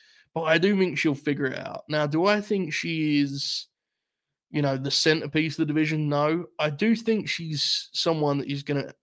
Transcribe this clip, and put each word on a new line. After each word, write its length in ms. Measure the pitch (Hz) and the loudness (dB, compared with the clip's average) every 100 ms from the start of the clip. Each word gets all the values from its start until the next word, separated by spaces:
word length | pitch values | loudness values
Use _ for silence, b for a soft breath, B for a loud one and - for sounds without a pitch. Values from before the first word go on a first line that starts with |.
| b b b | b b b
but 100 | 165 | -4
I 140 | 160 165 | 2 4
do 200 | 196 196 | 4 4
think 200 | 180 143 | 2 2
she'll 160 | 160 | 0
figure 320 | 139 - 143 135 | 0 -2 -2 -2
it 140 | 131 | -4
out. 240 | - - - | -8 -12 -6
Now, 180 | 151 147 | -2 0
do 180 | 156 190 | 2 2
I 140 | 208 | 2
think 320 | 208 202 156 | 0 -2 -2
she 480 | 156 170 160 156 147 | -4 -4 -2 2 2
is, 480 | 143 139 - - - _ _ _ _ _ _ _ _ | 0 -2 -6 -6 -10 _ _ _ _ _ _ _ _
you 100 | 151 | -2
know, 160 | 143 135 | 0 0
the 140 | 139 | -2
centerpiece 640 | - 160 160 143 156 160 | 0 2 2 2 -2 -2
of 140 | - 156 | 0 0
the 60 | |
division? 360 | 151 156 156 147 | 2 0 0 0
No. 360 | 143 151 165 170 - | 2 2 0 -4 -4
I 100 | 156 | -2
do 260 | 143 220 226 | 0 2 2
think 340 | 226 220 151 | 2 0 -2
she's 600 | - 165 147 - - - | -6 -4 -4 -2 -2 -4
someone 460 | - 170 160 147 143 | -2 0 2 2 0
that 100 | 135 | -2
is 140 | 139 | -6
gonna, 300 | 139 143 - - | -2 -4 -4 -10